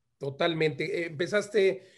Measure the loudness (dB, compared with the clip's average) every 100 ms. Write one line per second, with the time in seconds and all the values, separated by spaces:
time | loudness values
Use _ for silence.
0 | _ _ -10 -2 0 2 0 0 -4 -4
1 | -4 -4 -2 0 0 4 4 2 -6